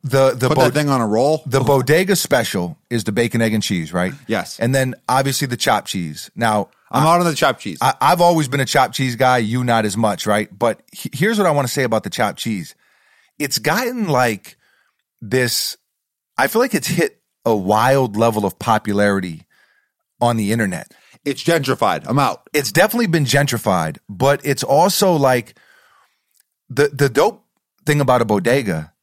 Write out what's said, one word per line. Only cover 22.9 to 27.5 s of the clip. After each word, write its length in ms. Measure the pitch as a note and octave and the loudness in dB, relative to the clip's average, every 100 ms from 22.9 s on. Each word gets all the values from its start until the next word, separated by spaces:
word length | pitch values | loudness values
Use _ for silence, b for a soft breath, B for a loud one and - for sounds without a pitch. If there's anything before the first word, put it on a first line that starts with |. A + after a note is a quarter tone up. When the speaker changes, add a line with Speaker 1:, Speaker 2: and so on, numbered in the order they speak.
| A#3 A3 | 2 0
Speaker 1:
been 160 | E3 C3+ | 0 2
gentrified, 720 | C#3+ C#3+ A2+ - F#2 D#2+ - - | 0 0 -2 0 0 -2 -8 -16
but 320 | F#2+ C3+ C#3+ C#3+ | 0 0 2 -2
it's 160 | C3+ | -4
also, 500 | - C#3 F#3 - G3 | 0 2 2 2 2
like, 420 | E3 C3+ B2+ A#2 _ b b b b b b _ _ _ _ _ | 2 2 0 -2 _ b b b b b b _ _ _ _ _
the, 200 | B2+ D3 | 0 0
the 180 | C#3 C#3+ | 2 0
dope 340 | A#2+ G3 - _ | 2 0 0 _